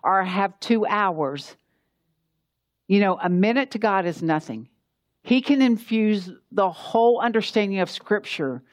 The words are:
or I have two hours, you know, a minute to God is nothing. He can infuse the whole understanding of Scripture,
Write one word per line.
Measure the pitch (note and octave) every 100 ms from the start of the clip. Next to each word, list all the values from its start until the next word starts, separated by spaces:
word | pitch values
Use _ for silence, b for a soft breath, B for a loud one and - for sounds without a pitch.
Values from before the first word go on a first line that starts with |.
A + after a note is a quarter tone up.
or | - F#3+
I |
have | F#3 F#3 G3 -
two | - A3+ G#3
hours, | G#3 G3 D#3+ C#3 C#3+ - - _ _ _ _ _ _ _ _ _ _ _ _ -
you | -
know, | - C#4
a | F3+
minute | F3+ G#3 B3 C4
to | A3
God | G#3+ F#3+
is | F3 D3
nothing. | E3 D#3 D#3 A2 A2+ _ _ _ _ _
He | - B3+
can | B3+ C#4
infuse | B3+ A3 - A3 G#3+ G#3 F3+ - _
the | G3+ F#3+
whole | - - A3+ A#3 A#3+
understanding | A#3 A3 - A3 G3+ G3
of | F3
Scripture, | - - G#3 - - C#3 B2 -